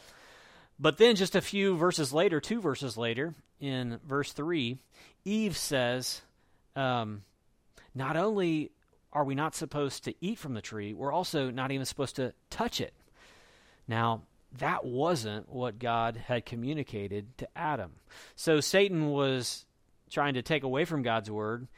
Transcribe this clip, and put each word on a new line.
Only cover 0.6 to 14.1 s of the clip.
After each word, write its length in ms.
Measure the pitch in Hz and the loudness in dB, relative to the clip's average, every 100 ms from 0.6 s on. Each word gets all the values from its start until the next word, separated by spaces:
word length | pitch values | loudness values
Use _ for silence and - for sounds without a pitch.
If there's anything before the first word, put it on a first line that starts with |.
| - - | -20 0
But 180 | 151 151 | 0 8
then 200 | 233 202 | 8 8
just 180 | 185 185 | 4 2
a 60 | |
few 340 | - 202 196 170 | 0 2 2 4
verses 380 | 175 170 135 | 2 2 0
later, 260 | 151 196 156 | 2 4 2
two 220 | - 233 | 0 -2
verses 360 | 170 123 135 107 | 0 -2 -4 -2
later, 380 | 117 117 165 156 _ _ | -2 0 -4 -6 _ _
in 400 | 139 131 123 117 151 | -6 -4 -4 -6 -4
verse 260 | 139 139 | -2 -2
three, 460 | - 160 170 117 131 _ - - _ 190 | -4 -2 0 0 -4 _ -20 -20 _ -2
Eve 320 | 214 214 151 | 0 0 -2
says, 640 | - 139 120 127 123 - - _ _ _ _ 139 | 0 2 2 0 -4 -8 -12 _ _ _ _ -2
um, 460 | 131 123 107 104 - _ _ _ _ - - 127 | 0 0 -2 -8 -14 _ _ _ _ -20 -14 -6
"Not 220 | 131 156 | -2 0
only 540 | 208 202 175 156 143 - _ _ _ | 2 2 2 2 -2 -10 _ _ _
are 120 | 147 | 0
we 120 | 139 139 | 0 0
not 180 | 160 | -2
supposed 520 | - 156 147 139 - 127 | -2 -4 -2 -2 -2 -8
to 100 | - | -6
eat 200 | 180 233 | -6 -6
from 160 | 147 110 | -6 -6
the 60 | |
tree, 340 | - 110 104 95 | -6 -8 -8 -4
we're 160 | 139 | -2
also 400 | 160 185 156 131 | -2 0 0 0
not 200 | 123 131 | -2 -2
even 140 | 135 131 | -2 -4
supposed 300 | - 135 - | -4 -4 -2
to 180 | 123 - _ | -4 -6 _
touch 320 | - 233 - | -4 -2 -2
it." 140 | - - _ _ - - - - - _ - | -6 -10 _ _ -20 -20 -20 -20 -20 _ -4
Now, 360 | 113 117 | 0 2